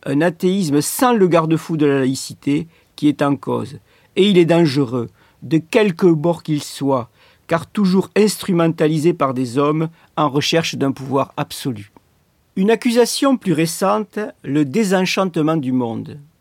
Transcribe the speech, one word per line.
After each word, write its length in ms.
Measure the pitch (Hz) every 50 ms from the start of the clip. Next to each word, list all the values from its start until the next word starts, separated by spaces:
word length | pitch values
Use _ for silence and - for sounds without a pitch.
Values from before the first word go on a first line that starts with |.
| -
un 160 | 139 139 147
athéisme 580 | 165 180 170 - 185 180 190 202 180 147 139 151
sans 340 | 147 - - - 269 247 240
le 140 | 214 185
garde-fou 480 | 170 165 170 160 160 160 151 - - 165
de 100 | 143 151
la 140 | 143 139 139
laïcité, 680 | 131 127 135 - - - 110 - - 139 143 156 165 - _ _ _ _ _
qui 140 | - 147 147
est 120 | 143 -
en 140 | 147 143 143
cause. 440 | - - 127 123 120 - 131 147 - - _ _ _ _ _ -
Et 140 | 175 190 208
il 80 | 190
est 80 | 180 165
dangereux, 640 | 165 170 170 170 143 127 147 139 113 127 123 113 - - _ _ _ _ _
de 160 | - 123 160
quelque 500 | 156 156 - - 226 214 202 160 - 196
bord 360 | 175 165 147 151 175 165 - -
qu'il 200 | 160 151 143 -
soit, 460 | - - - 143 135 135 123 110 - _ _ _ _ _ _ _
car 200 | - 170 165 -
toujours 420 | - - 208 202 185 185 190 180 - -
instrumentalisé 960 | 196 214 202 - - - 202 175 170 165 165 160 - 160 151 160 156 147 175 170
par 200 | 165 139 135 127
des 240 | 127 131 117 117
hommes 320 | 143 143 147 156 160 160 160 - _ _ _ _
en 140 | 165 151 139
recherche 460 | 127 147 - - 160 165 160 - 156
d'un 160 | 123 139 139
pouvoir 420 | - - 135 135 131 135 135 - -
absolu. 560 | 147 143 - - - - 139 117 104 104 - _ _ _ _ _ _ _ _ _ _ _ _ _
Une 160 | 190 190 214
accusation 640 | 226 220 - 240 226 247 233 233 - - 277 277 262
plus 160 | - - 190 156
récente, 680 | 156 165 165 - - 202 196 208 220 208 - - 208 214 - - _ -
le 200 | 135 139 151 147
désenchantement 920 | 131 127 220 220 180 190 185 185 180 - 202 190 185 165 170 147 156 165
du 140 | 160 127 131
monde. 480 | 127 127 120 117 110 110 107 110 139 143 - _ _ _